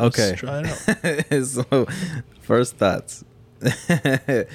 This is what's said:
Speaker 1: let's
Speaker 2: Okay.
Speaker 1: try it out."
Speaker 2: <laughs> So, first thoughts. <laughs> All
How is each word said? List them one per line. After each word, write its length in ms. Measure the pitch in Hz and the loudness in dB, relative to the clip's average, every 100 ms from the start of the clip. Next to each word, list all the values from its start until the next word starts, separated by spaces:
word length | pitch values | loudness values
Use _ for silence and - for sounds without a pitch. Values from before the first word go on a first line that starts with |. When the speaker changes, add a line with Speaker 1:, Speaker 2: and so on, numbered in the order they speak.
Speaker 1:
let's 180 | 117 - | 2 4
Speaker 2:
Okay. 160 | 104 90 | 0 0
Speaker 1:
try 260 | 127 143 | -6 -6
it 680 | 156 147 - 208 175 151 156 | -6 -4 -2 0 -2 -2 0
out." 120 | 147 | -2
Speaker 2:
<laughs> 20 | 131 | 0
So, 400 | 127 123 139 120 190 180 156 - - | -4 0 2 2 -2 -6 -8 -10 -14
first 360 | - 113 123 - | 0 2 2 2
thoughts. 460 | 98 90 - - - - - - | 0 0 -6 -16 -20 -20 -20 -4
<laughs> 20 | 127 - - | -2 -2 0
All 560 | 170 147 131 - 127 - | 0 2 0 2 0 0